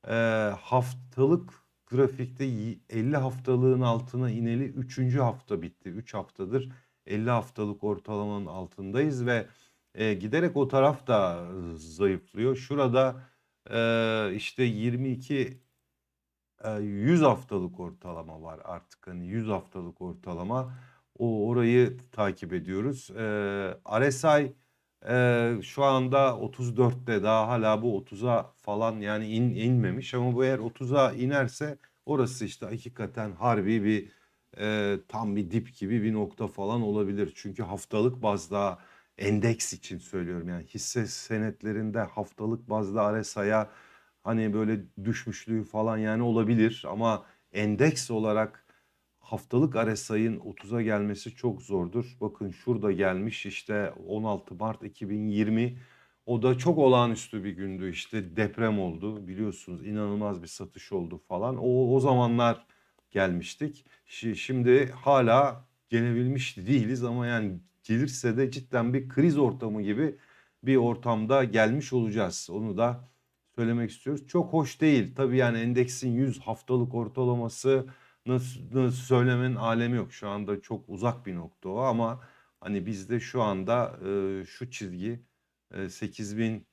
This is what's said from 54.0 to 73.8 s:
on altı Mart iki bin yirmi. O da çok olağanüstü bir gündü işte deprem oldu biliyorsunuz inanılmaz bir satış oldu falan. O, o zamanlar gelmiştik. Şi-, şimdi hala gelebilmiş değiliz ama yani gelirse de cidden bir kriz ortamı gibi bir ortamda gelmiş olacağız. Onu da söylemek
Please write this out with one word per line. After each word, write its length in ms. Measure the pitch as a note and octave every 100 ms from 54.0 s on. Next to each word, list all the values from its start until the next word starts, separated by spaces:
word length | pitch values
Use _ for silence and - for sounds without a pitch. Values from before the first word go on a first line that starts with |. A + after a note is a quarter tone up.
| F2+
on 160 | G#2
altı 320 | A2 G2 - F2+
Mart 280 | A2 A2
iki 260 | G#2 - G2+
bin 180 | G#2 G#2+
yirmi. 500 | G#2 G#2+ A2 B2 B2 - _ _ _ -
O 160 | A#2+
da 160 | B2+ B2+
çok 200 | C3 D#3+
olağanüstü 680 | C3+ B2 A#2+ A2+ - A2
bir 80 | G2
gündü 380 | F2+ G2 F#2+ F#2
işte 460 | E2+ - A2 F2+ F2
deprem 440 | G#2 G#2 A2+ G#2
oldu 480 | F#2 E2 G2+ G#2+ F#2
biliyorsunuz 580 | F#2 G#2+ F#2 - F2 G#2
inanılmaz 560 | G#2+ G#2 G#2 G#2 F#2
bir 60 | E2
satış 440 | - F#2 - -
oldu 300 | G2 E2+ E2+ _
falan. 300 | F#2 A2+ C3
O, 380 | A#2+ B2 B2+ C3
o 40 |
zamanlar 680 | C3+ B2+ A#2+ A#2 A#2+ A2+ _ _ _ _ _
gelmiştik. 720 | G2 F#2+ F2 E2 - D3+ D3 _ _ _
Şi-, 300 | - A#2 G2+
şimdi 560 | - C3 A#2+ B2+ C3+
hala 720 | - - C3+ A2+ B2 C#3 A#2+ _ _ _
gelebilmiş 680 | A#2 A#2+ A#2 B2+ C3+ B2+ -
değiliz 460 | F#2 C#3 A2 B2+
ama 240 | A#2+ A#2+ A#2+
yani 320 | A#2 G#2 F2+ - _
gelirse 540 | - A2+ D3+ - B2 A2+
de 140 | C3
cidden 420 | B2+ - B2 A#2
bir 160 | C3+ C3
kriz 280 | C#3 E3 D3
ortamı 440 | B2+ - A2+ G#2+
gibi 340 | G2+ G#2 D#3 - _ _ _ _
bir 120 | B2 C3
ortamda 680 | A#2 A#2 B2 A2 A2 C3+
gelmiş 500 | B2+ A2 A2 C3+ -
olacağız. 540 | B2+ A2 A2 F#2 - -
Onu 260 | F#2+ A2 G2
da 320 | A#2+ B2 - _ _ _ _ -
söylemek 360 | A#2 A#2